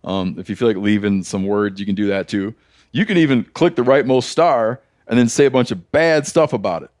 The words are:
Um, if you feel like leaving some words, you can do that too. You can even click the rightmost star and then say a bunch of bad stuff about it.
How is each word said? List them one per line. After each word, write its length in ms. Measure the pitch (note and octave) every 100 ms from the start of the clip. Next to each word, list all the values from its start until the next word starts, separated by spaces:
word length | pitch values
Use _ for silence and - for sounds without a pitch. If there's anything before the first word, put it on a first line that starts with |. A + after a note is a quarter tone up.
| -
Um, 300 | F#2+ F2+ D#2
if 120 | -
you 60 | G2
feel 140 | A#2+
like 80 | G2
leaving 460 | G#2 G#2 G#2 G2
some 220 | F2 G2+ F#2+
words, 340 | G#2 G#2 G2
you 60 | G2+
can 100 | G2
do 120 | G#2
that 220 | G2 F2+
too. 240 | G#2 G2 A2 _ _ _
You 120 | B3+ A3
can 120 | F#3
even 260 | D#3 B2+
click 320 | - - E3+ E3+
the 60 |
rightmost 400 | B2 C3+ B2+ C3 A#2+
star 540 | - E3 C3 A2 B2 _ _ -
and 120 | A#2+
then 80 | A#2+
say 180 | - C#3
a 60 |
bunch 200 | B2+ A#2+
of 200 | G2 E2+
bad 340 | C#3+ E3 D#3 C#3+
stuff 280 | - D#3
about 300 | B2 G2 E2+
it. 60 | C#2+ _